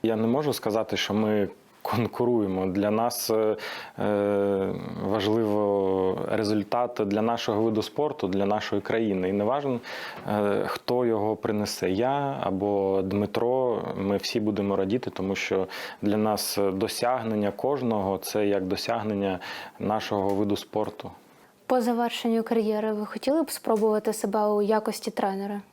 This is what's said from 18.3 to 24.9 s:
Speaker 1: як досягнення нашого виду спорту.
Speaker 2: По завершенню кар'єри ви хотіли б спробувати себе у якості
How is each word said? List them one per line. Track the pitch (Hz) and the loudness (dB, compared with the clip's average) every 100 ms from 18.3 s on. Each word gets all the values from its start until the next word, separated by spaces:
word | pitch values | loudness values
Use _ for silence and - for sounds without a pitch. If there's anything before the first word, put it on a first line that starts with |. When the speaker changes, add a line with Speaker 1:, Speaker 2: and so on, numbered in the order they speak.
| 107 104 | 0 2
Speaker 1:
як | 101 | 2
досягнення | 92 101 - 117 107 101 98 92 - - - - | 0 -2 -2 -2 -2 -2 0 -2 -6 -12 -14 -6
нашого | 101 107 - 104 98 | -2 -2 0 0 2
виду | 98 104 101 | 2 0 0
спорту. | - 104 104 - 104 92 - - - _ _ | -2 -4 -4 -6 -16 -16 -20 -20 -20 _ _
Speaker 2:
По | 254 | 0
завершенню | 233 233 233 - 233 226 | 2 0 0 -2 0 0
кар'єри | 220 233 214 214 220 | 2 0 2 0 0
ви | 214 208 | -2 -4
хотіли | 208 - 311 | -4 0 2
б | 311 | 0
спробувати | - - 220 220 214 214 | -4 -2 2 4 2 0
себе | 214 214 214 208 | -2 -2 2 2
у | 208 | 2
якості | 202 214 220 | 2 2 0